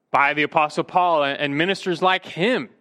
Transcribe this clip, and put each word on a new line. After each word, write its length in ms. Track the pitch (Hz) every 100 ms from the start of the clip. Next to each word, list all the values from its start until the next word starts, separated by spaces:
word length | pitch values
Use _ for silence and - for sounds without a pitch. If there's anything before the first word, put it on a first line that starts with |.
| _
by 220 | 135 143
the 100 | 147
Apostle 400 | 147 165 151 -
Paul 400 | 156 185 180 160
and, 160 | 139 139
and 180 | 143 139
ministers 440 | 175 190 190 165
like 240 | 185 185 -
him 440 | 160 202 240 117 _